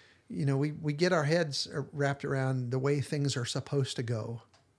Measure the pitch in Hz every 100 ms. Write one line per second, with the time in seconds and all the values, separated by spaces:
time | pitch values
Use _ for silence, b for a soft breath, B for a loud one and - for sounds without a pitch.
0 | B B - 190 143 139 151 156 156 147
1 | 180 180 143 170 160 135 - 156 131 147
2 | 139 139 143 135 131 131 123 131 135 147
3 | 127 151 143 127 120 139 - 143 131 -
4 | 117 117 113 117 - _ _